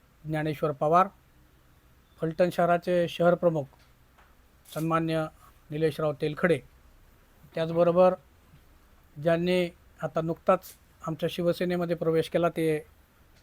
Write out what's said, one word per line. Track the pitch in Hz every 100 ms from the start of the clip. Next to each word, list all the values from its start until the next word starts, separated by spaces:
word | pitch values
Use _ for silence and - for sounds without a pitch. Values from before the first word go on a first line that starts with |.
| _ _
ज्ञानेश्वर | 151 156 156 143 156
पवार, | 139 151 175 196 - _ _ _ _ _ _ _ _ _ _
फलटण | 165 160 180
शहराचे | - 170 175 185 175 170
शहर | - 175
प्रमुख | 175 175 160 135 - _ _ _ _ _ _ _ _ -
सन्मान्य | 156 165 165 165 160 156 - - - -
निलेशराव | 151 160 143 156
तेलखडे, | 139 156 147 180 139 - - - - - - _ _ -
त्याचबरोबर | 165 165 165 175 170 185 185 _ _ _ - - - _ _ _ 147
ज्यांनी | 160 165 175 180 175 - _ -
आता | 160 170
नुकताच | 160 160 - 185 - - _ _ -
आमच्या | 160 170
शिवसेनेमध्ये | - 175 165 180 175 170 170
प्रवेश | 170 160 156
केला | 175 170
ते | 165 160 151 - _ _ _ _ _